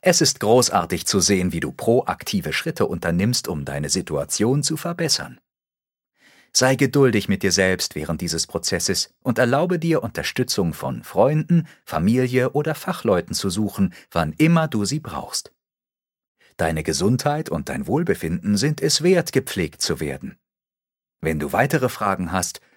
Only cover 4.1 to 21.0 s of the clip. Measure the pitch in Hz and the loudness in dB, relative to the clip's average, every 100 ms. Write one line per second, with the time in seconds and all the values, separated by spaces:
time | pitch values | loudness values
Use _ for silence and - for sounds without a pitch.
4.1 | 71 71 - 110 143 139 156 175 170 165 | -4 -4 0 0 0 -2 -4 -6 -4 -2
5.1 | - 131 123 _ _ _ _ _ _ _ | -2 -4 -16 _ _ _ _ _ _ _
6.1 | _ _ _ _ - 131 135 139 147 131 | _ _ _ _ 2 2 4 4 6 4
7.1 | 104 - 95 95 98 92 90 - 78 76 | 4 2 0 2 2 2 2 -4 -6 -4
8.1 | 78 85 82 - - - 87 - 90 - | -4 -4 -4 -4 -6 -2 -2 -2 -2 -6
9.1 | _ 131 117 120 135 175 175 165 160 110 | _ -2 2 2 2 0 0 0 0 -2
10.1 | - 73 - 123 - 87 - 65 60 - | -6 -4 -2 -2 0 -2 -2 -6 -8 -2
11.1 | 87 127 156 151 170 - - - 82 92 | 4 4 4 4 2 2 -8 -6 0 2
12.1 | 123 127 123 123 147 147 - - - 110 | 2 2 2 2 0 -2 -4 -6 -2 2
13.1 | 90 - - 98 90 104 - 92 - - | 2 0 -4 -2 -2 -2 0 -2 -2 -6
14.1 | 85 78 - 160 170 160 107 101 156 - | -2 -2 2 4 4 2 -2 -2 -4 -6
15.1 | 76 - - - _ _ _ _ _ _ | -10 -8 -10 -10 _ _ _ _ _ _
16.1 | _ _ _ _ - 82 78 78 80 98 | _ _ _ _ -4 -2 -2 -2 0 0
17.1 | 127 147 151 156 80 - - - 147 170 | 2 0 -2 -4 -6 -6 -8 -2 -2 0
18.1 | 90 82 87 104 101 143 147 156 - 175 | -2 -4 -4 0 0 0 0 0 2 4
19.1 | 180 175 - - 95 80 - - 71 73 | 2 2 -2 -2 -2 -4 -4 -4 -2 -4
20.1 | 67 - - _ _ _ _ _ _ | -6 -10 -14 _ _ _ _ _ _